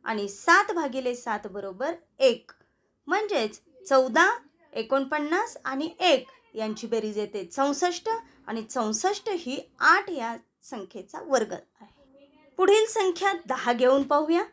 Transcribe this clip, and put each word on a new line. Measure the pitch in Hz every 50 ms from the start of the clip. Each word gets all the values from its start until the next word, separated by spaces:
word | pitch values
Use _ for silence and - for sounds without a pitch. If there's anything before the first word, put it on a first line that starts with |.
| -
आणि | - 226 214 202
सात | 196 - - - 339 339 392 415 415
भागिले | 392 339 311 269 240 262 254 247 247
सात | 240 - 240 214 208 - 202
बरोबर | 180 202 196 196 185 190 254 311 349 - _ _ _ -
एक, | 269 254 226 - _ - - _ _ _ _ _ _ _ _ _ _
म्हणजेच | 277 339 415 440 415 403 269 220 214 - - _ _ _ - - -
चौदा, | 277 262 262 262 220 311 349 403 466 480 _ _ _ _ _ _ -
एकोणपन्नास | 226 220 220 269 277 269 269 302 302 294 294 330 381 466 494 - - _
आणि | - 269 269 311 339 - -
एक | 370 359 294 247 - - - _ _ _ -
यांची | 220 220 214 214 - 233
बेरीज | 220 233 220 214 214 208
येते | 208 208 202 - 202 185
चौसष्ट | 175 - 277 277 285 277 277 359 359 339 - _ 440 453 453 - _ _ _ _
आणि | - 220 226 220
चौसष्ट | - - 254 220 214 214 214 - 269 403 - _ 440
ही | 392 339 - 247 269 294 - _ _ _
आठ | - 302 339 392 392 392
या | 349 277 226 233 233 - _ _ _ _
संख्येचा | _ - 269 214 190 185 - 202 - _ - -
वर्ग | - 320 269 240 220 214 -
आहे. | - - _ _ _ 214 _ _ _ _ _ _ - - _ _ _ _ _ _
पुढील | - 370 381 403 440 440
संख्या | 440 - 453 392 381 339 - 370 392 403 339 -
दहा | - 254 247 - 240 247
घेऊन | 226 247 254 269 277 269
पाहूया. | 277 294 285 311 311 339 349 427 -